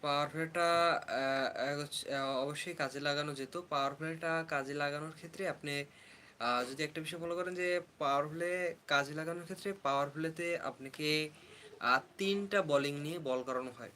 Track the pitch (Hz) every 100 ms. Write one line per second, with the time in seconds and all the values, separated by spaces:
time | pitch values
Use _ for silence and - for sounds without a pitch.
0 | 147 143 147 151 160 165 170 170 170 156
1 | - 123 135 135 131 - 131 143 147 -
2 | - 139 135 135 139 147 - 165 139 135
3 | 147 143 147 139 135 175 175 143 139 143
4 | 160 165 165 165 165 143 135 143 143 143
5 | 156 156 165 165 185 - 147 143 143 -
6 | - - - - 117 123 123 135 151 165
7 | 160 170 170 175 180 180 180 175 175 -
8 | 143 139 151 160 175 180 175 165 - 143
9 | 143 151 160 170 170 185 202 196 139 139
10 | 143 147 160 160 170 170 - 127 135 -
11 | 151 151 156 151 - - - - 117 131
12 | - - 196 202 202 202 165 143 143 143
13 | 147 170 143 127 127 127 127 120 117